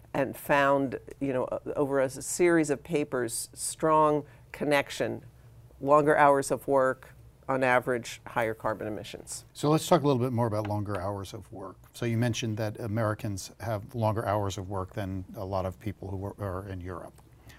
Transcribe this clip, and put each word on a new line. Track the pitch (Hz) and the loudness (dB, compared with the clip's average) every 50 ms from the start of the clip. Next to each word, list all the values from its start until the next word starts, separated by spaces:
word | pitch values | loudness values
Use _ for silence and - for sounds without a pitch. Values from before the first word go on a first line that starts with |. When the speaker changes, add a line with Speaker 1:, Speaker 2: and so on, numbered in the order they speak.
| - - - | -14 -4 -2
Speaker 1:
and | 143 135 110 113 | 0 0 0 -2
found, | - - - 151 139 139 139 143 139 139 127 101 - - - - - | -8 0 2 4 4 6 4 4 4 2 0 -4 -8 -10 -16 -10 -6
you | 139 139 | -4 -2
know, | 127 127 117 - | -2 -2 -2 -2
o-, | - - - 127 - | -4 -6 -6 -6 -2
over | - 147 135 139 139 | -2 0 2 2 2
a | 131 | 0
s-, | 131 131 135 - | 0 -2 -8 -8
series | - - - 175 175 170 165 156 143 | -8 0 4 4 6 6 4 4 2
of | 143 120 - | 0 -4 -2
papers, | - 170 147 165 - - 127 120 117 - - - - | -2 0 0 0 0 -2 -2 -2 -2 -4 -6 -8 -10
strong | - - - - - - 160 156 156 156 156 151 151 147 139 - - - - - | -10 -10 -8 -8 -4 0 2 4 6 6 6 6 4 2 -2 -6 -16 -20 -20 -18
connection, | - - 151 147 147 143 139 - - - 127 110 113 113 - - - - - - - - - - - - | -8 -4 0 2 2 2 2 0 -4 -4 -4 -4 -4 -8 -10 -16 -20 -20 -20 -20 -20 -20 -20 -20 -14 -6
longer | 139 139 147 151 147 151 151 | 2 4 6 6 6 6 6
hours | - 147 143 143 139 135 - | 6 6 6 6 4 2 0
of | 139 - - - | -2 -2 0 2
work, | 139 135 131 131 123 - - - - - - - - _ - - | 2 4 4 2 0 -2 -8 -18 -20 -20 -20 -20 -20 _ -4 -4
on | 135 131 131 | 0 2 4
average, | 127 123 127 120 131 127 117 113 - - - - | 4 4 4 4 2 -2 -2 -4 -8 -14 -14 -16
higher | - - 127 117 110 110 | -6 -2 -2 -2 0 -2
carbon | - - 110 110 90 104 | -2 -4 -4 -4 -2 -4
emissions. | 107 107 92 - - - - - - - - - - | -6 -6 -8 -8 -10 -14 -14 -12 -14 -14 -14 -14 -18
Speaker 2:
So | _ - - 147 | _ -2 2 2
let's | 156 156 160 - | 2 2 4 4
talk | - - | 4 4
a | 127 | 6
little | 143 135 120 | 2 2 2
bit | 120 131 | 0 0
more | 123 110 120 | 0 0 0
about | 113 101 107 107 104 | 0 0 -2 -2 -2
longer | 104 104 101 104 104 92 | -2 -4 -2 -4 -4 -4
hours | 90 101 104 98 98 - - | -4 -4 -6 -6 -8 -10 -12
of | 107 92 - | -16 -16 -16
work. | 113 98 98 92 - - - - | -16 -14 -14 -14 -16 -18 -20 -20
So | _ - 123 | _ -4 -2
you | 120 117 | 0 0
mentioned | 113 117 117 113 - 127 113 107 | 2 0 0 0 -2 -4 -4 -4
that | 110 110 104 110 - | -4 -4 -4 -6 -6
Americans | 120 107 101 113 110 107 107 - - 107 101 95 - - - - | -6 -4 -2 0 0 0 0 -2 -4 -6 -6 -8 -10 -14 -14 -10
have | 101 117 110 101 113 - - | -6 -6 -6 -6 -6 -8 -4
longer | 120 110 107 104 110 117 | 0 0 0 0 0 0
hours | 98 101 107 101 98 95 | 0 0 0 0 -2 -4
of | 104 95 92 | -6 -8 -6
work | 104 95 92 - - | -6 -6 -6 -6 -6
than | 110 101 95 95 95 92 - - | -8 -6 -6 -6 -6 -8 -10 -10
a | 113 98 | -10 -6
lot | 95 98 92 90 | -4 -4 -2 -2
of | 92 90 - | -4 -6 -6
people | - 104 90 - - 95 | -10 -10 -8 -8 -10 -8
who | 98 95 98 | -8 -8 -8
are, | 98 - - | -8 -8 -8
are | 104 98 90 92 98 101 | -8 -6 -6 -8 -8 -8
in | 95 90 | -10 -10
Europe. | 87 92 90 82 - - - - - _ - - - - - | -10 -10 -10 -10 -12 -14 -18 -20 -20 _ -20 -20 -20 -20 -20